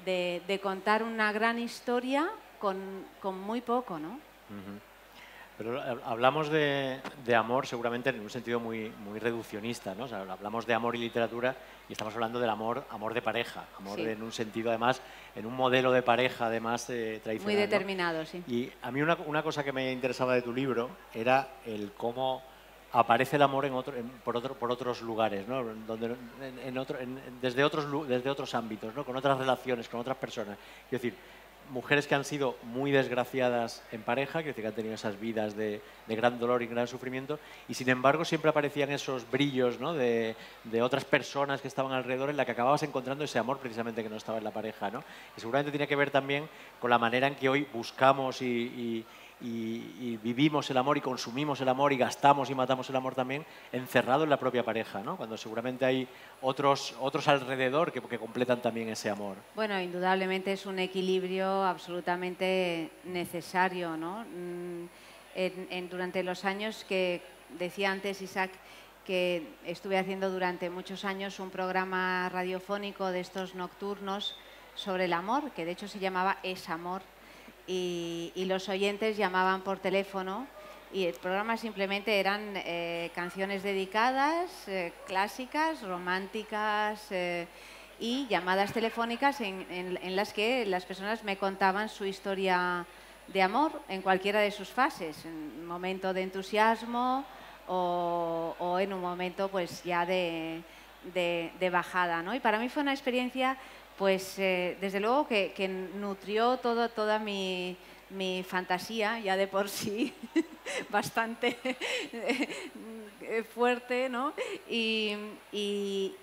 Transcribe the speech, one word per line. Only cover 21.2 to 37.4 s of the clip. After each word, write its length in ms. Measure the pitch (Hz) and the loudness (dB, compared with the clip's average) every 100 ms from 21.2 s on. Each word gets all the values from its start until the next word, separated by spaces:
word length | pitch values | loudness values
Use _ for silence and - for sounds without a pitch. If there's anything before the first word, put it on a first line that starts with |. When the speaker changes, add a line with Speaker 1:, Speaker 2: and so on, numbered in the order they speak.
| 117 135 135 - | 4 4 2 -10
Speaker 2:
el 280 | 117 107 101 - | -8 -6 -6 -4
cómo 460 | 117 123 131 127 - - - - - | -4 -2 -2 -2 -8 -20 -20 -20 0
aparece 440 | 120 117 117 127 147 | 4 6 6 4 6
el 60 | |
amor 220 | 139 135 | 4 4
en 100 | 139 | 0
otro, 220 | 127 127 123 | -2 -4 -8
en, 120 | 117 | -8
por 280 | - 123 117 | -8 -4 -2
otro, 180 | 131 | -2
por 160 | 135 120 | -4 -2
otros 300 | 123 123 113 | 0 -2 -4
lugares, 480 | 113 113 110 98 98 | -4 0 2 0 -4
¿no? 160 | 131 113 110 110 | -4 -4 -6 -8
Donde, 300 | 113 117 123 120 123 | -4 -4 -4 -10 -12
en, 160 | 135 127 127 | -12 -10 -6
en 120 | 127 | -4
otro, 200 | 135 127 | -4 -6
en, 180 | 127 131 | -6 -8
en, 220 | 127 123 | -10 -2
desde 240 | 127 123 | 0 4
otros 220 | 147 156 147 | 4 4 -2
lu-, 180 | 143 | -2
desde 240 | 147 123 131 | 0 0 0
otros 260 | 139 131 | -2 -2
ámbitos, 400 | 123 113 107 110 | -2 -2 -6 -6
¿no? 100 | 127 | -6
Con 120 | 143 131 | -4 0
otras 220 | 139 135 | 2 4
relaciones, 500 | 131 127 127 120 110 | 4 2 2 -2 -2
con 120 | 117 | -6
otras 180 | 123 131 | -4 -4
personas. 400 | 120 117 104 101 - - - | -4 -4 -6 -8 -12 -16 -4
Quiero 120 | 127 | -2
decir, 160 | 120 - - - - - - | -2 -4 -18 -20 -20 -20 -8
mujeres 380 | 131 - 147 143 | -6 4 4 4
que 80 | |
han 100 | 143 | 2
sido 300 | 139 147 131 - | 2 0 0 -2
muy 300 | 120 120 139 | -6 -2 4
desgraciadas 880 | 135 120 123 120 135 123 120 113 - - | 4 4 0 0 2 2 2 0 -4 -10
en 100 | 113 | -8
pareja, 320 | 107 120 135 | -2 0 0
quiero 160 | 165 151 | -2 -4
decir 120 | 117 | -4
que 60 | 107 | -4
han 60 | |
tenido 200 | 104 110 | -4 -4
esas 240 | 110 110 98 | -4 -4 -4
vidas 380 | 113 110 107 101 | -2 0 -2 0
de, 260 | 107 104 - - - | -2 -4 -10 -16 -4
de 80 | |
gran 240 | 110 120 120 | 4 4 4
dolor 240 | 120 123 | 2 2
y 60 | 117 | 0
gran 180 | 117 123 | -2 -2
sufrimiento, 540 | 127 131 131 135 151 | -4 -6 -6 -6 -8